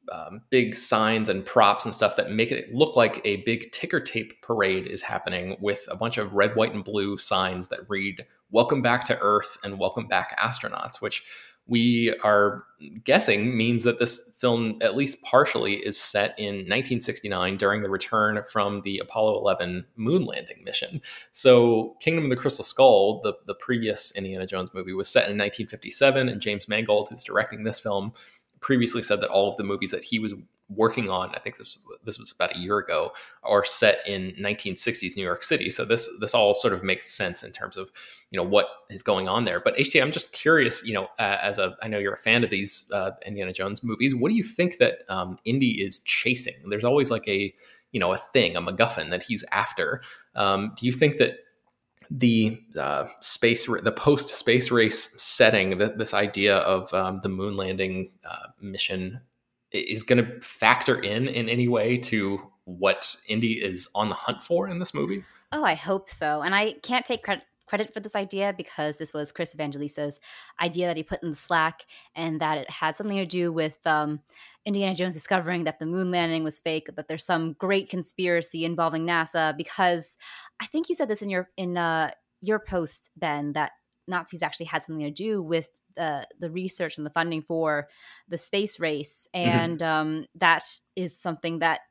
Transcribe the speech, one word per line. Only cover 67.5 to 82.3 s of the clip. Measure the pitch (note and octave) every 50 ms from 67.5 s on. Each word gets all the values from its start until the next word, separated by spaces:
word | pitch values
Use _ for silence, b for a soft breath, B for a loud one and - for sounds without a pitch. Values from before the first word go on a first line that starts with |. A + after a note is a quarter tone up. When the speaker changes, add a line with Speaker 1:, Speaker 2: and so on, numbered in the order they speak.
| _ _ _
Speaker 2:
credit | - - G3+ G#3+ G3+
for | - A3
this | G3+ G#3+ -
idea | G#3 G3 F#3+ - F#3+ G3 G3+ G3
because | F#3+ - - - - D3+ D3+ D3+
this | - D#3+ -
was | - D3+ D3 -
Chris | - - E3+ D#3 -
Evangelisto's | D3+ D3+ D3 C#3 C#3+ D3 C#3+ - - D3 C#3+ C#3+ - B B B B B B B -
idea | E3+ F3 D#3+ F3 F3+
that | F3 E3
he | D#3+
put | D#3 _ F#3+ - -
in | E3
the | D3
Slack, | - - - F3 E3 D#3+ D#3+ E3 - - B B B B B B
and | - E3 E3 D#3 D#3
that | D#3+ D#3 D#3 D3
it | C3+ -
had | D#3+ - D#3+ D#3 D#3+
something | - G#3 G#3+ G3
to | G3 F#3+
do | D#3+ F#3 F3+ F3 E3+
with, | E3 E3 D#3+ D#3 - _ _
um, | E3 D#3 D3+ D3+ D3+ D3+ D3+ _ B B B B B B B _
Indiana | G#3+ G3+ G3+ G3 F#3+ F#3+
Jones | D#3+ F3+ F#3 E3
discovering | D#3 - - G3+ F#3 E3 E3 F3+ F3 E3+
that | D#3 D#3
the | - D#3+
moon | D#3+ F3 F#3+ F#3 F3+
landing | F3+ F3 E3+ E3 E3 D#3+ D#3+
was | D#3 D3 -
fake, | _ E3+ D#3+ D#3 D#3 - -
that | - D3+
there's | - D#3+ D3+ -
some | - F3+ E3 E3 E3 D3+
great | _ G3 F#3 G3 G3 G3
conspiracy | - - F3+ D#3 - - - F#3 F3 F3 E3+ E3 - - E3 E3
involving | E3 E3+ D#3 E3 E3 D#3 D#3+ E3
nasa, | E3+ E3+ E3 D#3+ D#3+ - E3+ D#3+ D#3 D3+
because | D3+ E3+ - - - F#3+ F3+ F3 E3+ D#3+ - - B B B B B B B B _
I | -
think | - - D#4 E4 -
you | F4
said | - C#4+
this | G#3+ G#3+ G#3
in | G#3+ G3+
your, | F#3+ F3+ F#3 _ _
in, | - F#3 F3+ F3
uh, | F3 E3+ E3 E3 D#3+ D#3 C#3+ - _ _ _